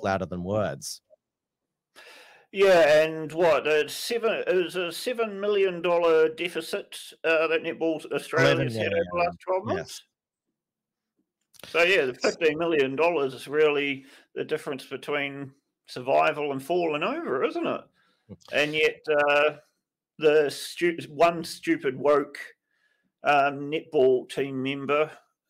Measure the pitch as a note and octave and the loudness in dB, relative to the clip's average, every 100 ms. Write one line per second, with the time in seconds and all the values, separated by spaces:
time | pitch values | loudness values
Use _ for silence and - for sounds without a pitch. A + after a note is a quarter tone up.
0 | G2+ F#2+ F2+ F2+ F2+ G#2+ F#2 C#2 - - | -2 -2 -4 -6 -4 -2 -4 -6 -12 -16
1 | _ _ _ _ _ _ _ _ _ - | _ _ _ _ _ _ _ _ _ -20
2 | - - - _ _ G3 G3 F3+ D3 D3+ | -20 -20 -20 _ _ 2 6 8 8 6
3 | D#3+ D#3+ D#3 D#3+ F3 C#3 D3 D#3 C#3+ - | 4 0 -6 0 4 4 2 2 0 -6
4 | - A#3 A3 D#3+ - F3+ E3 F3+ F3 E3 | -6 -2 0 0 0 0 0 -4 -6 -6
5 | - A#3 A3 G3 G#3 G3+ F#3+ F3 F3 F3 | -6 -4 -4 -2 0 2 2 0 0 2
6 | E3+ D#3+ D#3 D#3+ F3 E3 D#3+ G3+ - - | 4 6 4 0 -6 -6 -6 -8 -8 -16
7 | - - D#3 D#3+ D#3+ D#3+ D#3+ - E3 D#3 | -18 -6 0 0 2 -2 -4 -4 -2 -2
8 | - C#3+ - E3 D#3 C3+ B2+ A2 G#2 E3+ | -6 -8 -4 0 2 2 -2 -4 -2 -2
9 | E3+ F3 F3 F3 - F#3 A3+ - - - | -2 -2 -4 -4 -6 -4 -4 -6 -6 -16
10 | - _ _ _ _ _ _ _ _ _ | -20 _ _ _ _ _ _ _ _ _
11 | _ _ _ _ _ - - D#3+ F3 F#3+ | _ _ _ _ _ -20 -4 2 4 4
12 | C3+ B2 A3 - D#3+ D3+ E3+ D#3+ C3+ C3+ | 2 -2 -2 0 0 0 0 2 0 2
13 | E3 E3 C3+ A#2+ B2+ D3 D3+ D3 C#3+ C3+ | 2 2 -2 -4 -4 2 2 2 -2 -4
14 | - - _ - C3+ D3+ D#3+ C3+ - C3+ | -10 -20 _ -10 -6 -6 -6 -10 -10 -12
15 | - D3 C#3+ C#3 C3+ - _ _ - - | -6 -4 -4 -8 -14 -16 _ _ -16 -8
16 | B2+ D3 D#3+ D3 D3 C3+ C3+ F3+ E3+ D3 | 0 2 2 0 -4 -6 -2 -2 0 -2
17 | F#3 D#4 C#4+ C3 C4 E4+ D4 A#2 - _ | -4 -4 -4 -2 -2 -2 -6 -6 -10 _
18 | _ _ - F#2+ - C3 D3+ D#3 D#3 - | _ _ -20 -20 -6 -2 0 0 0 0
19 | - D3 D3 C#3+ D3+ D3 _ _ _ _ | -2 0 2 2 2 -2 _ _ _ _
20 | _ - D#3 D3+ C#3+ C3+ - - F3 E3+ | _ 0 4 4 2 -2 -12 -4 -2 -2
21 | C3+ C#3+ E3+ E3+ D#3+ - E3 D#3+ C#3+ C3 | -8 0 2 2 -6 -8 -4 -2 -2 0
22 | C3 D3 D3 - - _ _ _ _ _ | 2 2 0 -8 -18 _ _ _ _ _
23 | _ _ C#3 C#3+ C#3 C#3 C#3+ D#3+ - D3+ | _ _ 0 2 2 -2 -6 -6 -2 2
24 | C3 B2+ A2+ - C#3 C3 C3 C#3 C3+ D3 | 4 4 0 -6 -4 -4 -4 -4 -2 0
25 | D3+ - _ _ | 0 -6 _ _